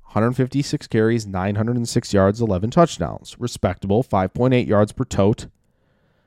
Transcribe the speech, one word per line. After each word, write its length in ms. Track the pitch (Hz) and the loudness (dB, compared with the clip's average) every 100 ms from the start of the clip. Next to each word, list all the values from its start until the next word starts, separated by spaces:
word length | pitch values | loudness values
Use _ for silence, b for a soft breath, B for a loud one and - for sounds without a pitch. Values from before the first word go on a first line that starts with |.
hundred 300 | - 104 117 | -8 -2 0
fifty-six 520 | 127 127 139 139 147 - | 0 -2 -2 -4 -6 -4
carries, 400 | 113 110 117 104 | 0 2 0 -4
nine 280 | 95 98 | -4 -2
hundred 220 | 104 110 123 | -2 -2 -2
and 120 | 117 | -2
six 240 | 123 - | -4 0
yards, 280 | 98 98 107 | 2 2 2
eleven 300 | 113 90 110 | 0 -2 0
touchdowns. 680 | 175 170 - 73 50 - - | 2 2 0 -6 -8 -16 -10
Respectable, 640 | 120 - 101 85 98 107 | -10 -4 -4 -2 -2 0
five 320 | - 101 92 | 0 0 0
point 180 | - 127 | 0 2
eight 160 | 123 78 | 2 2
yards 240 | 104 104 | 2 2
per 120 | - | -2
tote. 420 | 123 - 101 110 - _ _ _ _ _ _ _ | -4 2 2 0 -6 _ _ _ _ _ _ _